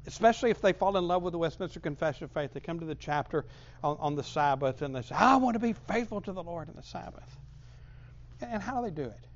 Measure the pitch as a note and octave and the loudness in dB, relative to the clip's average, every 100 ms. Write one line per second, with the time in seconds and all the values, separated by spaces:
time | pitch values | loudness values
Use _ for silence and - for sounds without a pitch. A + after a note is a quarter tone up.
0 | - - A3 A3+ B3+ G3+ G3 F3 G3 G3 | -12 6 6 6 4 6 4 4 4 4
1 | F3 F3+ F3 E3+ E3 - F3+ F3+ E3 C#3+ | 4 2 2 0 0 0 -6 -4 -6 0
2 | D#3+ C3+ D3 D#3+ C#3+ C#3 - E3+ D#3+ C#3+ | -2 -2 -6 -4 -4 -6 -6 -6 -6 -6
3 | - D3 - D#3 - - - - D3 D3+ | -2 0 2 -2 -2 -14 -18 -4 -2 0
4 | D3+ D3 C3 D3+ C#3+ C3+ C3+ C3 C#3+ C3 | 0 0 -2 2 4 4 2 0 -4 -4
5 | A#2 D3+ A#3 C4+ B3+ A3+ A#3 - - A3+ | -2 6 8 8 4 2 0 -2 0 0
6 | A#3 G#3 G3+ F#3 E3+ E3+ D3+ - - - | 0 -4 -4 -6 -6 -8 -8 -12 -12 -10
7 | D#3 - - - - - - - - - | -10 -14 -16 -16 -16 -16 -18 -18 -16 -16
8 | - - - - A#3+ A3 F#3+ B3+ A#3+ D3+ | -16 -16 -16 -12 -4 -4 -2 -2 -2 -4
9 | B2+ - - | -6 -8 -18